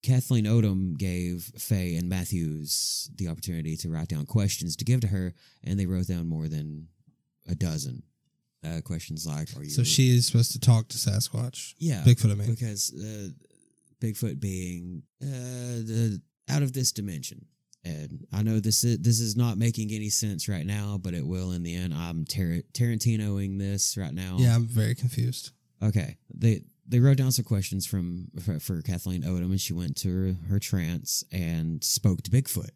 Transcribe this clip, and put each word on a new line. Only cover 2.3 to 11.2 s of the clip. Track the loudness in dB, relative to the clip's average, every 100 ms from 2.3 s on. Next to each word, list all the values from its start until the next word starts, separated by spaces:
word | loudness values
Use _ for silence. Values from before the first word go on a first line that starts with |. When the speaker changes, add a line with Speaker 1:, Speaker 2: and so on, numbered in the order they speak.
| -2 -2 -4 -4 -4 -2 -4 -8 -6
Speaker 1:
the | -6
opportunity | -6 -6 -6 -4 -6
to | -4
write | -4 -4
down | -4 0
questions | 2 2 0 -4 -4
to | 2
give | 2
to | 2
her, | 0 -4 -8 _ _
and | -4 -2
they | 0
wrote | 0 0
down | -2 -2
more | -2 -2
than | -4 -6 -10 -14 _ _ _ _ _ -6
a | -2
dozen. | -2 -2 -6 -10 -14 _ _ _ _ _
Uh, | -8 -8
questions | -6 -8 -6 -8 -6
like, | -6 -8 -10
"Are |
you" | -4
Speaker 2:
So | 0
she | 2 6 6 6
is | 6
supposed | 4 4
to | 4
talk | 6 6 4
to | -4
Sasquatch? | 0 0